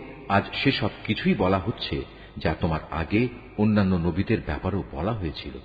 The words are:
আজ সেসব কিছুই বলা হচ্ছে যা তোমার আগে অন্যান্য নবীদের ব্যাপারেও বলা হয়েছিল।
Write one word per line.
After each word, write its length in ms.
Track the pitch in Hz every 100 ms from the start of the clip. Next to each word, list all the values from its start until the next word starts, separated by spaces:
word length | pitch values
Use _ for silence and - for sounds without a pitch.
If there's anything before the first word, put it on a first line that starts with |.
| - - -
আজ 140 | 98 101 -
সেসব 260 | 143 135 110 -
কিছুই 320 | - 107 185 151
বলা 240 | 92 95
হচ্ছে 420 | 98 - - 71 - - - -
যা 180 | 87 80
তোমার 200 | 90 78 -
আগে 360 | 76 82 104 123 - - -
অন্যান্য 380 | 107 104 95 92
নবীদের 420 | 85 82 95 107 73
ব্যাপারেও 380 | 73 92 92 -
বলা 220 | 76 90
হয়েছিল। 400 | 113 85 - 73 65